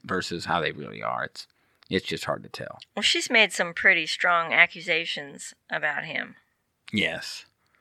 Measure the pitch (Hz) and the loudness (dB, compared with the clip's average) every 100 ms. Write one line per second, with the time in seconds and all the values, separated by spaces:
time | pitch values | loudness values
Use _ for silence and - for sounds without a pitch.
0 | - 95 - 85 - 85 76 73 62 52 | -6 -4 -4 -6 0 0 0 -4 -10 -8
1 | 55 60 67 - - _ _ _ _ 92 | -4 -4 -6 -10 -18 _ _ _ _ -2
2 | - 80 - 67 - - - - - - | -2 -4 -4 -4 -6 -12 -12 -12 -12 2
3 | 214 339 - 233 208 - 180 165 202 170 | 2 2 2 4 4 2 -4 4 6 6
4 | 160 - 180 170 165 143 170 175 170 165 | 2 0 2 2 4 4 4 4 0 0
5 | 165 - 143 - - - _ 160 151 147 | 0 -6 -8 -14 -16 -18 _ -4 -2 -4
6 | 160 143 - - _ _ _ _ - 107 | -4 -6 -8 -12 _ _ _ _ -4 0
7 | 80 85 - - - _ _ _ | 0 -2 -8 -12 -16 _ _ _